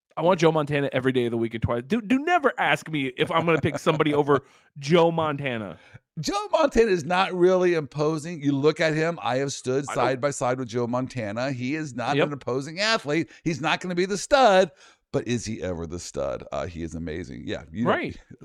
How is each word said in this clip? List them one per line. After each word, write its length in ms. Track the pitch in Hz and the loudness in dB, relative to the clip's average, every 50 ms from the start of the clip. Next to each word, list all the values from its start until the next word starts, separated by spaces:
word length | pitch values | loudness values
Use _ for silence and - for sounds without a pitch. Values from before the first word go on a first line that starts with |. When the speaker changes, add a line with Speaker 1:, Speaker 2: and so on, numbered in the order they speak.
| _ _ _ | _ _ _
Speaker 1:
I 60 | - | 0
want 180 | 160 170 196 160 | 2 2 4 6
Joe 100 | 170 160 | 4 4
Montana 400 | 160 156 147 143 147 143 139 135 | 4 4 0 0 0 -2 -2 0
every 200 | - 131 123 131 | -2 0 0 2
day 140 | 127 127 120 | 2 2 0
of 40 | 117 | 0
the 60 | 117 117 | 0 0
week 160 | 117 113 113 | -2 -2 -2
and 80 | 113 | -4
twice. 220 | - - 120 120 123 | -2 -2 -2 -4 -2
Do, 140 | 135 208 247 | -2 -4 -4
do 180 | 220 190 254 262 | 0 0 0 0
never 340 | 294 339 359 339 277 233 - - | 2 2 2 2 2 0 0 0
ask 320 | 185 156 151 - - - | 2 2 0 0 -2 -4
me 220 | 156 147 135 131 - | -4 -4 -4 -4 -2
if 140 | - 156 180 | -2 -2 0
I'm 160 | 170 165 165 | 0 0 2
gonna 140 | 170 165 147 | 2 2 2
pick 180 | - 170 - - | 2 -2 -2 0
somebody 340 | - 180 156 156 156 151 | 0 0 2 2 2 2
over 280 | 143 143 147 139 143 131 - _ _ _ | 2 2 4 4 2 2 0 _ _ _
Speaker 2:
<laughs> 180 | _ _ _ 151 | _ _ _ -10
Speaker 1:
Joe 320 | 139 139 175 175 165 170 | 0 4 4 6 6 4
Montana. 640 | 165 165 160 156 143 143 143 135 120 113 107 92 80 - - - - - - _ _ 160 | 2 0 -2 -2 -2 -4 -4 -4 -4 -4 -6 -8 -10 -14 -18 -20 -20 -20 -20 _ _ -8
Speaker 2:
Joe 300 | 151 - 381 403 415 381 | -6 -4 -4 -4 -2 0
Montana 400 | 339 320 320 - - 233 233 220 | 2 2 2 4 4 4 4 4
is 140 | 185 175 131 | 2 0 0
not 280 | 175 180 185 190 180 | 0 0 0 0 0
really 420 | 185 180 175 185 185 185 185 180 175 | 2 4 4 6 6 4 4 2 2
imposing. 680 | 160 151 123 - 147 151 156 160 156 139 170 180 151 | 0 -2 -4 -4 -2 0 0 0 -2 -6 -8 -10 -4
You 100 | 143 143 | -2 0
look 280 | 139 139 139 156 156 165 | 0 4 4 4 4 4
at 120 | 170 160 | 2 0
him. 280 | 151 156 156 165 170 - | 2 0 0 -2 -2 -4
I 140 | 98 113 123 | -4 -2 0
have 160 | 131 139 139 | 0 -2 -2
stood 320 | - - - 127 127 135 123 | -4 -4 -4 -2 -2 -2 -2
Speaker 1:
I 20 | |
don't 80 | 110 110 | -2 -2
Speaker 2:
side 260 | 123 123 123 135 127 | 0 0 0 0 0
by 100 | 120 143 | -2 -2
side 260 | 139 - 135 123 127 131 | -2 -2 -2 -2 -2 -2
with 100 | 131 117 | -4 -4
Joe 200 | 110 123 120 113 | -4 -2 -2 -2
Montana. 640 | 123 123 131 123 - 127 110 101 104 117 127 139 | -2 -4 -4 -4 -6 -6 -6 -6 -4 -4 -4 -4
He 240 | 139 120 123 127 151 | -4 -4 -4 -4 -4
is 180 | 160 151 143 120 | -4 -6 -8 -8
not 220 | 123 117 123 143 | -6 -4 -2 0
Speaker 1:
Yep. 100 | 139 165 | 0 0
Speaker 2:
an 60 | 151 147 | 0 -2
imposing 460 | 131 - 123 120 135 139 - 156 180 | -6 -6 -4 -4 -4 -6 -6 -6 -4
athlete. 500 | 208 220 226 220 - 139 147 165 160 - - - - | 0 0 0 0 -2 -2 -2 -2 -2 -4 -8 -8 -6
He's 160 | 160 170 117 | -6 -4 -2
not 200 | 151 156 165 180 | -2 -2 -2 -2
gonna 140 | - 180 180 | -4 -4 -2
be 100 | 170 185 | -2 -2
the 140 | 185 202 - | -2 -2 -6
stud. 540 | - - 285 269 262 220 190 185 190 - - _ - - _ _ _ _ | 2 4 6 6 8 8 8 6 4 4 -2 _ -20 -20 _ _ _ _
But 160 | - 139 110 113 | -6 -4 -2 -2
is 180 | 120 117 - | -2 -2 -2
he 160 | 107 110 - | -6 -6 -6
ever 240 | - 92 90 82 85 | -4 -6 -4 -6 -6
the 140 | 80 87 87 | -8 -8 -10
stud? 440 | - - - 71 67 69 62 58 - - | -10 -8 -6 -4 -4 -4 -4 -6 -8 -8
Uh, 140 | - 71 71 | -6 -6 -6
he 160 | 87 87 80 | -6 -8 -8
is 120 | 82 82 78 | -10 -8 -8
amazing. 500 | 80 85 82 78 87 90 - 64 62 67 | -8 -8 -8 -8 -8 -10 -10 -12 -12 -10
Yeah. 160 | 82 101 - - 76 | -10 -10 -10 -12 -12
You 120 | 78 101 117 | -6 -2 0
know, 60 | 175 | 0
Speaker 1:
Right. 280 | 233 359 285 156 - - - _ - - | 0 0 -4 -8 -10 -14 -18 _ -20 -20